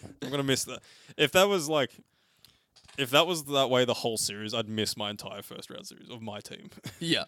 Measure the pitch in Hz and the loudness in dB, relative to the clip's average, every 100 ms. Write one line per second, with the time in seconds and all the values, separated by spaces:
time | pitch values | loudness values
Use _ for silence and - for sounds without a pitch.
0 | - - 139 139 135 127 - 120 - - | -6 -12 -6 -2 0 0 0 -10 -14 -20
1 | - - 147 185 202 196 147 151 127 - | -12 0 4 6 6 4 2 0 0 -4
2 | _ _ _ _ _ _ _ _ _ - | _ _ _ _ _ _ _ _ _ -6
3 | 127 143 170 165 139 139 123 127 120 113 | 2 4 4 0 0 2 4 4 4 2
4 | 120 110 - 104 107 117 107 110 104 - | 0 -2 -4 -4 -4 -4 -2 -2 -2 -2
5 | 104 104 - 104 - - - - - - | -6 -6 -10 -12 -14 -14 -14 -16 -16 -18
6 | - 120 110 104 - - - - - - | -16 -12 -10 -10 -14 -18 -18 -16 -16 -8
7 | 165 120 | -2 -2